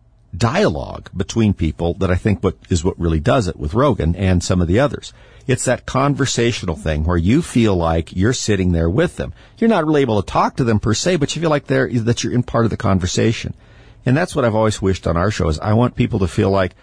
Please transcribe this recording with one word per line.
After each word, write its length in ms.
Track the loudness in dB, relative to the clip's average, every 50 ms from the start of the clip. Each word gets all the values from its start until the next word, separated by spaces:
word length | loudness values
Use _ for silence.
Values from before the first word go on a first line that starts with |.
| _ _ _ _ _ _ -6
dialogue 760 | -2 -2 0 2 2 0 0 0 -2 -6 -10 -12 -14 -14 -10 -8
between 380 | -8 -6 -4 0 0 2 2 2
people 400 | 0 -2 -2 -2 -2 -2 -2 -2
that 140 | 0 0 0
I 60 | 0
think 260 | 0 0 0 0 0
what, 140 | -2 -2 -4 -4 -4 -2
is 140 | -2 -2 0
what 140 | -2 -2 -2
really 200 | -2 0 0 0
does 300 | 0 0 0 0 0 -2
it 80 | -4 -6
with 160 | -6 -4 0
Rogan 420 | 0 2 2 0 0 0 -2 0
and 260 | 0 0 2 2 2
some 200 | 0 0 0 0
of 60 | 2 2
the 120 | 2 2
others. 320 | 2 0 -2 -6 -12 -16 -20 -20 -20 -20 -20 -10 -4 -4
It's 180 | -2 -2 0
that 200 | -2 -2 -2 -4
conversational 920 | -4 -2 0 0 0 0 0 -2 -2 0 0 0 0 0 -2 -4 -6 -4
thing 280 | -4 -2 -2 -2 0 0
where 140 | 0 0 2
you 240 | 2 2 2 2
feel 340 | 0 0 0 2 2 2 2
like 400 | 2 2 2 0 0 -2 -4 -2
you're 160 | 0 0 0
sitting 400 | 0 0 -2 -2 0 0 2 2
there 180 | 2 2 2 2
with 280 | 2 0 0 -2 -2 -6
them. 160 | -10 -10 -12 -16 -20 -16 -6 0
You're 120 | 2 2
not 160 | 2 2 2
really 160 | 2 2 2
able 200 | 2 2 2 0
to 100 | -2 0
talk 240 | 0 0 0 0 0
to 80 | -2 0
them 160 | 2 0 0
per 140 | 0 0 -2
se, 240 | 0 0 0 0 0
but 180 | 0 -2 -2
you 60 | -2
feel 80 | -2 0
like 180 | 0 0 0 0
they're, 220 | 0 0 0 0
that 340 | 0 0 0 0 0 0 -2
you're 80 | -2
in 120 | -2 -2 -2
part 200 | 0 0 0 0
of 80 | 0
the 60 | 0 -2
conversation. 760 | 0 0 0 0 0 -2 0 0 0 0 0 -2 -6 -10 -12 -14 -20 -20 -20 -20 -20 -20 -16 -6 -2
And 100 | 0 2
that's 200 | 2 0 0 -2
what 100 | 0 0
I've 100 | 2 2
always 260 | 2 2 0 0 0
wished 240 | 0 0 0 0 -2 -2
on 100 | 0 0
our 140 | 0 0
show, 180 | 0 0 0 0
is 100 | 0 -2
I 140 | 0 0 2
want 220 | 2 2 0 0
people 240 | 0 -2 0 0 0
to 80 | -2 0
feel 220 | 0 0 2 2
like 260 | 2 2 0 0 -4 _